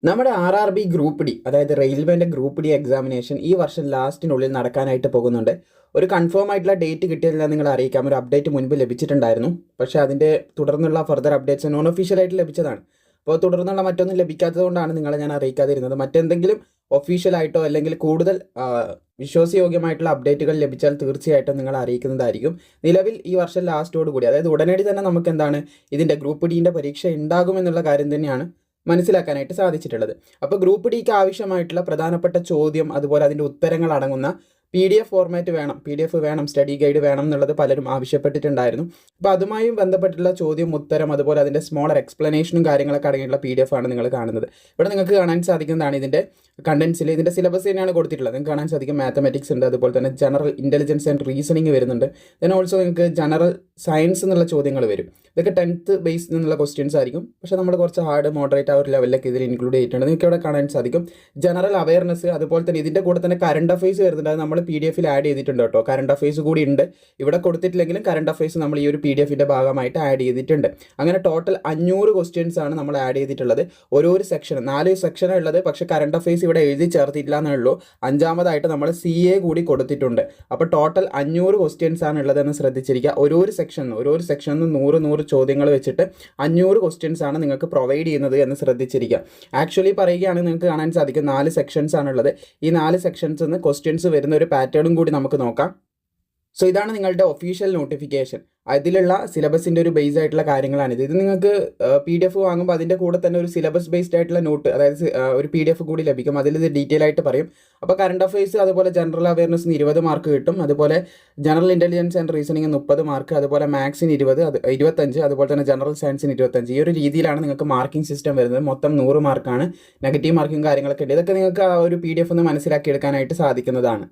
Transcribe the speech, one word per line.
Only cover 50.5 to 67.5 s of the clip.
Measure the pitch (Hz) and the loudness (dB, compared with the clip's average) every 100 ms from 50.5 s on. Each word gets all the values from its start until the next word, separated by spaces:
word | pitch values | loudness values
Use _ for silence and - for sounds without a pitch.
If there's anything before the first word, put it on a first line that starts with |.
| - | -2
intelligence | 135 143 147 147 151 | 0 0 0 0 0
and | 147 135 | -2 -2
reasoning | 135 147 165 160 139 | -4 0 0 4 2
വരുന്നുണ്ട്. | 123 120 135 - - _ | 2 0 -2 -4 -20 _
Then | 165 190 | 0 2
also | 185 190 | 2 2
നിങ്ങൾക്ക് | 180 170 175 160 | 0 2 0 2
ജനറൽ | 151 160 170 - _ _ - | 0 2 2 0 _ _ -2
സയൻസ് | 156 165 185 190 | 2 2 0 0
എന്നുള്ള | 175 170 | 2 2
ചോദ്യങ്ങൾ | 160 143 135 113 | 0 0 0 0
വരും. | 101 87 _ _ | -2 -6 _ _
ഇതൊക്കെ | - 165 180 | -2 0 2
ടെൻത്ത് | 175 170 - 190 | 0 -2 -2 0
ബേസ് | 165 165 170 | 0 -4 -4
എന്നുള്ള | 165 160 151 | -4 -2 0
ക്വസ്റ്റ്യൻസ് | 147 - 139 147 | -2 -2 -2 0
ആയിരിക്കും, | 123 139 - _ | -2 -4 -12 _
പക്ഷേ | 175 190 | -6 -2
നമ്മൾ | 185 180 | 0 0
കുറച്ച് | 175 170 165 | 0 0 -2
ഹാർഡ്, | 147 147 151 | 0 0 -2
മോഡറേറ്റ് | 139 139 139 | 0 0 2
ആ | 143 | 2
ഒരു | 143 | 2
ലെവലിലൊക്കെ | 135 123 131 131 | 2 2 0 -2
ഇതിൽ | 123 127 | -4 -2
ഇൻക്ലൂഡ് | 120 123 131 | -2 0 0
ചെയ്തിട്ടുണ്ട്. | 123 127 135 | 0 0 0
നിങ്ങൾക്ക് | 165 175 | 2 2
ഇവിടെ | 170 165 | 0 -2
കാണാൻ | 143 143 143 | -2 -2 -2
സാധിക്കും | 123 165 170 - _ - | -2 -4 -6 -14 _ -2
ജനറൽ | 165 175 190 196 | -2 0 0 0
അവയർനെസ്, | 156 170 180 170 175 165 | 2 2 2 -2 -2 -2
അതുപോലെ | 156 165 170 | 0 -2 0
തന്നെ | 165 | -2
ഇതിൻ്റെ | 151 170 180 | 0 0 0
കൂടെ | 175 | 0
തന്നെ | 175 175 | 0 0
കറന്റ് | 175 147 165 180 | 0 2 2 2
അഫയേഴ്സ് | 185 196 190 | 0 2 2
വരുന്നുണ്ട്. | 156 151 | 2 -2
അത് | 156 | -2
നമ്മൾ | 151 160 170 | -2 -2 -2
പി | 156 | -2
ഡി | 160 | -2
എഫിൽ | 160 160 | 0 0
ആഡ് | 139 143 | 2 0
ചെയ്തിട്ടുണ്ട് | 135 135 127 | -2 -2 0
കേട്ടോ. | 117 110 113 | 2 2 2
കറന്റ് | 135 131 | -2 0
അഫയേഴ്സ് | 139 147 151 151 | 0 0 -2 0
കൂടി | 160 139 | 0 2
ഉണ്ട്. | 139 175 - _ _ | 2 0 -2 _ _
ഇവിടെ | 139 170 | -2 0
കൊടുത്തിട്ടില്ലെങ്കിലും | 180 | 0